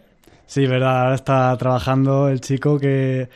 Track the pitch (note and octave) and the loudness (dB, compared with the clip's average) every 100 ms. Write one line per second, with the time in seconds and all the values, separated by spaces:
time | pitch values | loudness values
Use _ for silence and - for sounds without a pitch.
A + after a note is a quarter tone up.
0 | _ _ _ _ _ C#3 C3 B2+ C3 B2+ | _ _ _ _ _ -2 0 0 0 0
1 | B2+ C3 C#3 C3+ B2+ B2 B2+ B2 C3 C3+ | 0 -2 0 2 2 0 0 -2 0 0
2 | C3+ C3+ C#3 B2+ - C3+ D3 C#3+ C#3 C3+ | 2 2 0 -2 -4 -2 0 0 0 0
3 | C3 C3 B2 | 0 -4 -6